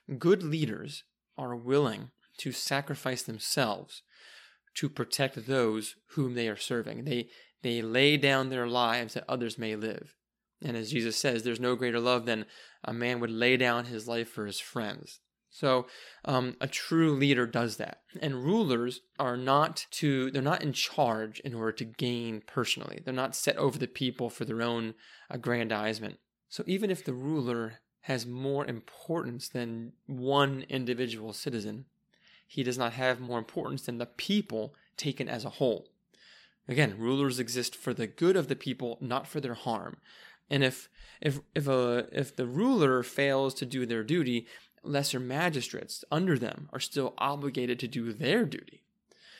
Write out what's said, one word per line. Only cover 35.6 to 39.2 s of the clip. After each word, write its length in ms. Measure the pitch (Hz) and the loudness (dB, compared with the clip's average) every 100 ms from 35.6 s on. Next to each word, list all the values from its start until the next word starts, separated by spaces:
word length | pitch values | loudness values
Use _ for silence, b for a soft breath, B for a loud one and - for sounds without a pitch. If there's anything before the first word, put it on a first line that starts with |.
| 135 104 - _ _ B B B B B - | 0 0 -4 _ _ B B B B B -4
Again, 320 | 127 139 101 | 2 2 2
rulers 400 | 113 135 139 123 | 0 2 2 0
exist 380 | 117 120 120 - | -4 -4 -4 -6
for 180 | - | -6
the 140 | 120 110 | -4 -4
good 260 | - 165 | 0 4
of 140 | 190 135 | 4 2
the 80 | 131 | -2
people, 420 | - 127 123 117 | -4 -6 -6 -6
not 280 | 131 127 | -4 -4